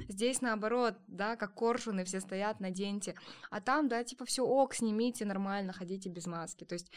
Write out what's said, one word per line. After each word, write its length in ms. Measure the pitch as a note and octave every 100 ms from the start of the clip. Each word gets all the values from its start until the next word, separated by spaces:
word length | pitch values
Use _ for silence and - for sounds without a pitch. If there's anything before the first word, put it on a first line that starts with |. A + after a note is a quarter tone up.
| -
здесь 320 | G3 A#3+ C4
наоборот, 520 | B3 G#3+ G#3+ B3 A#3 - -
да, 280 | F3+ G#3 A#3
как 180 | G3+
коршуны, 500 | - A#3 A#3+ A#3 G3
все 160 | F3+ F#3+
стоят: 400 | F#3+ F#3+ G#3 A3
"Наденьте". 540 | F#3+ F#3 G3+ G3+ - - - - -
А 100 | G#3
там, 280 | G3 C#4+ C#4+
да, 160 | A#3
типа, 200 | A#3+ -
все 200 | B3 - B3
ок, 280 | C4 C4+
снимите, 500 | - A3+ G#3+ A#3+ A#3 G3+
нормально, 460 | G3 G3 G3+ F#3+
ходите 360 | F#3 F3+ F#3+ F#3+
без 160 | E3+ F3
маски. 380 | E3 E3 -
То 100 | -
есть 180 | F3 -